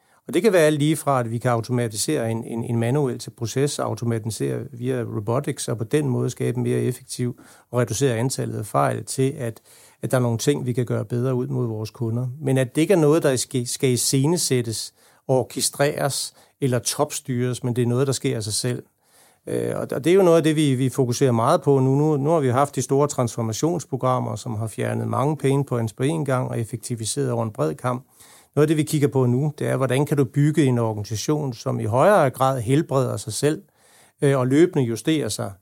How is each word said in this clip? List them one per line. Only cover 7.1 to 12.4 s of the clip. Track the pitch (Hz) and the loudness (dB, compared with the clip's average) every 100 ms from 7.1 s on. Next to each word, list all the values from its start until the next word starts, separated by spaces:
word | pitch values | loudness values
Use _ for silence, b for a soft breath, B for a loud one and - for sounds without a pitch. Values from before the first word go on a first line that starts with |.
| - 123 - b b b | -6 -6 -6 b b b
og | 120 | -2
reducere | 120 110 139 113 | -2 0 0 0
antallet | 127 - 120 113 | -2 -2 -6 -6
af | 107 | -4
fejl, | 139 139 113 | 0 0 -2
til | 110 - 131 156 | -6 -2 -2 -2
at, | 117 107 b b b b | -8 -10 b b b b
at | 135 | -2
der | 131 | 2
er | |
nogle | 120 113 | 2 2
ting, | - 147 123 | 0 0 0
vi | |
kan | 120 120 | -2 -2
gøre | 117 | -2
bedre | 113 123 127 | -2 -2 0
ud | 123 135 | 0 -2
mod | 131 120 | -2 -4
vores | 107 110 | -4 -8
kunder. | - 117 117 127 135 | -6 -4 -2 -4 -4